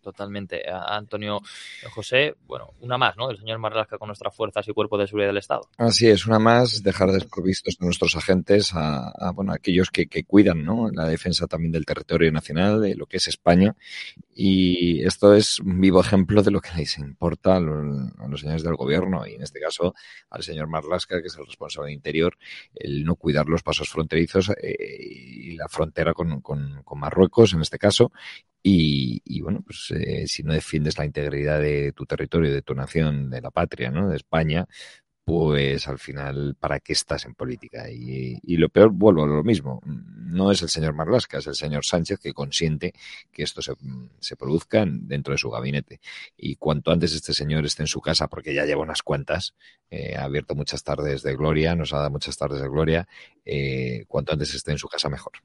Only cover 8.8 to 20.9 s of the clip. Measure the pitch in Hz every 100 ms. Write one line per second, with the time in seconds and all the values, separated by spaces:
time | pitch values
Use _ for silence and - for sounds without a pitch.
8.8 | 78 71 62 - 90 90 98 85 - 90
9.8 | 92 - 85 85 - 98 98 82 76 113
10.8 | 110 - 80 80 90 85 82 82 82 82
11.8 | 76 - - 85 82 78 - 76 98 107
12.8 | 104 58 - 92 - - - 87 101 -
13.8 | - - - - - - 98 95 92 90
14.8 | 87 80 82 - 101 104 104 - 92 90
15.8 | 95 90 90 98 90 104 101 98 - 82
16.8 | 73 - 71 69 87 78 95 92 80 76
17.8 | 73 69 65 50 60 71 73 80 80 80
18.8 | 64 78 92 87 52 60 71 - 76 -
19.8 | 87 - - - _ - - 80 78 80
20.8 | 76